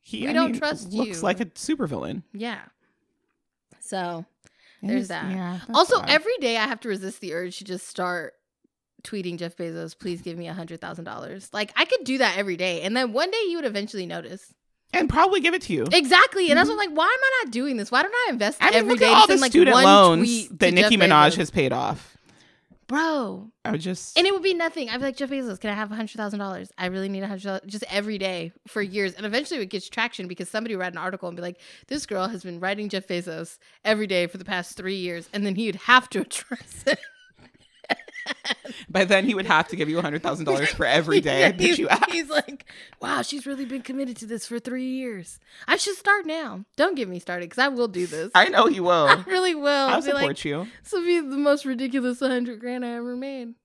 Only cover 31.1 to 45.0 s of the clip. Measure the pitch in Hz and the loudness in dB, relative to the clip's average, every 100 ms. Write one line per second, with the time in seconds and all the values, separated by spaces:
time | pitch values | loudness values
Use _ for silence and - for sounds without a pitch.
31.1 | 185 180 175 180 180 - - _ 285 - | -8 -10 -10 -12 -12 -20 -20 _ -10 -6
32.1 | 196 190 208 180 170 185 202 208 196 190 | -4 -4 -6 -12 -6 -4 -4 -4 -6 -4
33.1 | 175 175 160 165 - _ _ 208 214 214 | -6 -6 -10 -12 -16 _ _ 0 0 2
34.1 | 185 170 185 180 185 175 - 185 196 180 | 0 0 -6 -8 -6 -6 -10 -8 -6 -6
35.1 | 170 165 202 202 190 226 175 - 254 254 | -10 -8 -4 -2 -2 -4 -4 4 4 4
36.1 | 196 - - - 247 - - - - - | -6 -4 -8 -10 -16 -14 -6 -2 -2 -6
37.1 | _ _ _ - _ _ _ - - - | _ _ _ -20 _ _ _ -8 -8 -8
38.1 | - - - 262 - 285 - - 185 185 | -14 -10 -8 -8 -8 -10 -16 -4 0 4
39.1 | 196 214 202 185 160 165 175 151 165 160 | 4 4 0 2 2 2 -4 -2 -2 -2
40.1 | 147 - 139 147 135 147 - 147 147 160 | -4 -4 -4 -2 0 0 0 2 2 4
41.1 | 202 147 139 139 180 - 339 - - - | 2 4 4 4 4 2 2 2 2 2
42.1 | 339 285 302 - 277 - - - _ - | 0 -2 -2 -2 -14 -20 -20 -20 _ -6
43.1 | 277 - 285 269 269 254 262 233 269 262 | -4 -4 -8 -8 -8 -8 -8 -8 -8 -6
44.1 | 226 220 226 - 233 247 254 254 262 | -8 -10 -10 -8 -10 -6 -6 -6 -6